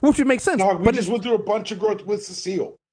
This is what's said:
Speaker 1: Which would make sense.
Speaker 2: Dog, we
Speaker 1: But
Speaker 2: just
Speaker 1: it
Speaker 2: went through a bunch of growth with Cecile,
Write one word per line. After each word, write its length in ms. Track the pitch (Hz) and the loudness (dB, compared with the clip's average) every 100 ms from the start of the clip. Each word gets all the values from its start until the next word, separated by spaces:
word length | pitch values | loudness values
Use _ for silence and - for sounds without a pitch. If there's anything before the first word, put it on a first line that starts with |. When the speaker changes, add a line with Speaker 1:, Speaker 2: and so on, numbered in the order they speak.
Speaker 1:
Which 160 | 285 285 | 2 4
would 80 | 269 | 4
make 140 | 254 | 2
sense. 180 | - 294 | 0 2
Speaker 2:
Dog, 200 | 190 175 | 2 4
we 40 | 202 | 2
Speaker 1:
But 100 | 254 | 2
Speaker 2:
just 120 | 185 | 0
Speaker 1:
it 40 | |
Speaker 2:
went 100 | 233 | -2
through 120 | 240 | 0
a 40 | 220 | 0
bunch 280 | - 214 185 | 0 -4 -4
of 80 | 196 | -4
growth 260 | 214 202 | -2 -2
with 200 | 202 208 | -4 -6
Cecile, 500 | - 180 180 185 - - _ | -6 -10 -6 -4 -6 -10 _